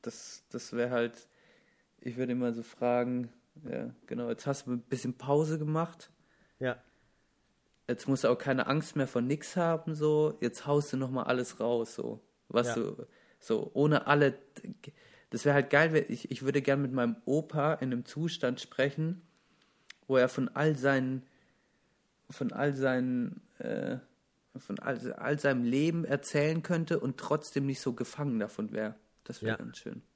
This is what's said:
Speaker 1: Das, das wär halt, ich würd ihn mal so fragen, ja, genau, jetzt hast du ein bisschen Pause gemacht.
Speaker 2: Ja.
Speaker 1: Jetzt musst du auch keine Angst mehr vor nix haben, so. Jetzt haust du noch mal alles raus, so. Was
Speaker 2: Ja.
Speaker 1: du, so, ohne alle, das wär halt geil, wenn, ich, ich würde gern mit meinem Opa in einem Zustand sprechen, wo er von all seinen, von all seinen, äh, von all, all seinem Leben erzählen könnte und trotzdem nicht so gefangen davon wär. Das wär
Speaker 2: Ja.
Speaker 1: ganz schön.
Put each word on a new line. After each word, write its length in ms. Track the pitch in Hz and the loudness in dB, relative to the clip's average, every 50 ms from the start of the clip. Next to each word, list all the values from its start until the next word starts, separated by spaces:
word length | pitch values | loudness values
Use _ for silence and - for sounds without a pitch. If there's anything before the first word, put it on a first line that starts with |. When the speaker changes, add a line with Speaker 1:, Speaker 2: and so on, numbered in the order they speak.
Speaker 1:
Das, 420 | - 117 - - - - - - _ _ | -10 -10 -12 -10 -16 -16 -18 -18 _ _
das 220 | - 120 - - | -12 -12 -10 -6
wär 180 | - 120 120 123 | -2 -2 -2 0
halt, 380 | 127 120 117 117 117 - - _ _ _ _ _ _ _ _ _ _ _ _ _ _ _ | 0 0 0 -2 -4 -10 -20 _ _ _ _ _ _ _ _ _ _ _ _ _ _ _
ich 160 | - 127 117 | -10 -10 -4
würd 140 | 123 131 123 | -4 -2 -2
ihn 80 | 123 123 | 0 0
mal 160 | 123 120 117 | 0 -2 -2
so 80 | 117 | -4
fragen, 720 | 113 - - - 127 123 120 123 123 123 123 123 123 117 - _ _ _ _ 151 156 - | -8 -12 -8 -2 0 2 2 2 2 0 -2 -4 -4 -6 -10 _ _ _ _ -16 -10 -8
ja, 260 | 120 123 120 120 123 _ _ | -6 -6 -6 -8 -12 _ _
genau, 220 | - 120 117 120 120 | -8 -6 -6 -4 -4
jetzt 180 | 117 - - | -6 -4 -4
hast 200 | 139 139 - - | -4 -4 -4 -4
du 60 | 127 | -6
ein 80 | 123 120 | -6 -6
bisschen 320 | 117 _ - 117 - 123 123 | -4 _ -6 -4 -4 -6 -6
Pause 440 | - - 135 143 147 160 151 160 156 | -6 -2 2 2 2 4 2 0 -2
gemacht. 520 | 151 151 156 160 165 165 - - - - _ _ _ _ _ _ _ _ _ _ | -2 -2 0 -2 -2 -2 -6 -18 -20 -20 _ _ _ _ _ _ _ _ _ _
Speaker 2:
Ja. 220 | 131 127 123 - _ _ _ _ _ _ _ _ _ _ _ _ _ _ _ _ _ _ _ _ _ - | -4 -4 -4 -4 _ _ _ _ _ _ _ _ _ _ _ _ _ _ _ _ _ _ _ _ _ -4
Speaker 1:
Jetzt 200 | 123 - - - | -4 -4 0 0
musst 160 | 135 131 - | 0 2 4
du 40 | - | 2
auch 100 | 123 120 | 2 2
keine 280 | - 139 131 131 - | 2 0 0 0 2
Angst 300 | - 135 156 151 - - | 2 0 0 0 -2 -2
mehr 100 | 147 135 | -2 -2
vor 160 | 131 - 123 | 0 0 -2
nix 340 | 120 127 143 143 - - - | 0 0 -2 -2 -4 -4 -2
haben, 380 | 180 170 165 165 160 160 165 160 | 0 2 2 2 0 -2 -6 -4
so. 420 | 151 151 151 151 151 151 151 151 - | 0 2 4 4 4 4 2 0 0
Jetzt 260 | - 120 - - - | -4 -4 -4 -4 -2
haust 260 | 143 143 147 143 147 | 2 2 2 2 2
du 40 | - | -2
noch 140 | 131 135 127 | -2 -2 -2
mal 140 | 131 127 - | -2 -4 0
alles 360 | - 127 127 123 - - - | 0 0 0 0 -4 -6 -4
raus, 340 | 117 117 120 117 113 - - | 0 0 0 0 0 -4 -6
so. 260 | - - - 110 107 _ _ _ _ _ _ | -8 -6 -6 -8 -10 _ _ _ _ _ _
Was 200 | - 117 120 120 | 0 0 2 2
Speaker 2:
Ja. 60 | 117 | 0
Speaker 1:
du, 300 | 113 117 - - - - - _ _ _ _ _ _ | -2 -2 -4 -6 -8 -14 -16 _ _ _ _ _ _
so, 320 | - - 113 110 - - - | -4 -2 -2 -2 -2 -4 0
ohne 320 | 131 143 151 151 139 - | 2 4 4 4 4 4
alle, 280 | - 147 147 143 139 135 - - _ _ - - - - _ - - - _ - - - - _ _ | 4 4 6 6 4 2 0 -16 _ _ -16 -14 -14 -14 _ -16 -18 -18 _ -20 -20 -20 -20 _ _
das 140 | - 117 - | -8 0 2
wär 100 | 143 143 | 4 4
halt 160 | 143 139 139 | 4 4 6
geil, 220 | - 143 160 165 | 6 6 6 6
wenn, 120 | 160 156 - - | 4 2 2 2
ich, 220 | - 127 - - | -6 -8 -6 -8
ich 120 | - 117 | -8 -4
würde 200 | 131 135 139 143 | -2 0 0 2
gern 200 | 135 143 139 139 | 2 2 2 2
mit 100 | 143 127 | 2 0
meinem 240 | 131 131 120 117 113 - - | 0 2 2 2 0 -2 -2
Opa 480 | - 135 156 151 151 - 151 139 151 160 | 0 0 0 0 0 -2 0 2 2 0
in 180 | - 143 131 | 0 -2 -2
einem 120 | 127 120 123 | -2 -4 -6
Zustand 560 | - - 147 160 170 165 - - 123 127 135 | -8 -6 -4 -4 -4 -2 0 -2 -2 -2 -2
sprechen, 640 | - - - - 131 143 139 - 156 160 180 185 - _ _ _ _ _ _ _ _ _ _ _ _ _ - _ _ _ | -8 -12 0 0 0 0 2 -2 -2 -2 -4 -6 -10 _ _ _ _ _ _ _ _ _ _ _ _ _ -20 _ _ _
wo 80 | 135 | 4
er 120 | 131 123 127 | 6 6 4
von 200 | - - 131 - | 2 0 -2 -2
all 280 | - - 147 156 156 | 0 2 2 2 2
seinen, 460 | 135 127 139 139 135 131 131 131 131 131 _ _ _ _ _ _ _ _ _ _ _ _ _ _ _ _ _ _ _ _ _ | 4 2 4 4 4 2 0 -2 -4 -6 _ _ _ _ _ _ _ _ _ _ _ _ _ _ _ _ _ _ _ _ _
von 220 | - - 139 - | -8 -4 -4 -4
all 220 | - - 135 147 139 | 0 0 0 0 2
seinen, 680 | 131 135 135 127 127 127 127 127 123 120 - - - _ _ _ _ | 2 2 2 2 2 2 2 0 0 0 -2 -4 -10 _ _ _ _
äh, 400 | - - - - - - - 139 - _ _ _ _ _ _ _ _ _ _ | -6 -4 -2 -2 -2 -2 -4 -6 -8 _ _ _ _ _ _ _ _ _ _
von 220 | - - - - - | -20 -10 -10 -10 -6
all, 320 | - - 131 113 - 127 | -4 -4 -4 -4 -4 -8
all 260 | - - - 120 151 147 | -8 -4 -2 -2 -2 2
seinem 240 | 147 143 135 123 120 | 4 2 4 4 2
Leben 400 | 120 123 135 151 165 165 170 160 | 2 4 4 4 2 2 0 0
erzählen 580 | - 139 143 - - - 147 147 156 160 165 | 0 0 -2 -2 0 2 2 2 4 2 0
könnte 360 | - - 180 165 165 - 170 - | 0 0 0 0 0 0 0 0
und 200 | - 131 135 - | 0 -2 -4 -4
trotzdem 480 | - - 147 156 - - - 139 139 | 0 0 0 0 0 -2 -2 -2 0
nicht 140 | 139 135 - | 0 -2 -2
so 120 | - 131 | -2 -4
gefangen 460 | 120 120 123 - - - 147 143 120 110 | -2 -2 -6 -6 -4 -4 -2 -2 0 0
davon 320 | 104 110 - - 110 107 | -2 -2 -4 -6 -6 -4
wär. 240 | 113 110 107 107 110 - _ _ _ _ _ | -2 -4 -4 -4 -6 -10 _ _ _ _ _
Das 180 | - - - | -14 -12 -6
wär 80 | - 110 | -2 -4
Speaker 2:
Ja. 60 | 110 | -2
Speaker 1:
ganz 220 | - - - - - | -4 -6 -12 -12 -12
schön. 240 | - 117 - - - _ _ | -12 -12 -12 -12 -16 _ _